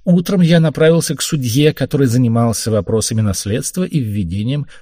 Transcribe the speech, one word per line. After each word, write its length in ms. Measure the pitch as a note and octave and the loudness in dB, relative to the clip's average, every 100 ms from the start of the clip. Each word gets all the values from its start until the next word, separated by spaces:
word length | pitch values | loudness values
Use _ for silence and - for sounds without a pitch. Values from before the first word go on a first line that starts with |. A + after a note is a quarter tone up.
утром 380 | - F3+ F3+ G3 | 0 0 2 2
я 180 | E3 E3+ | 4 4
направился 560 | D#3+ C#3 D#3 E3 D#3 C#3+ | 2 2 4 4 0 -6
к 60 | |
судье, 520 | - D#3 B2 A#2+ D3+ | -4 -4 0 2 2
который 340 | D3 C3 C#3+ C3+ | 0 -2 0 2
занимался 640 | A#2+ B2 A#2 A#2 B2 - | 2 2 2 0 -2 -2
вопросами 500 | G#2+ F#2 A2 - A2 | -2 0 -2 0 -2
наследства 640 | G#2+ F#2 G2+ A#2 - - | -2 -2 -4 -4 -4 -6
и 160 | F#3 D#3+ | -4 -2
введением 680 | A2+ G#2 F2 F#2+ A2 D3 C#3+ - | -2 -4 -4 -4 -4 -4 -6 -14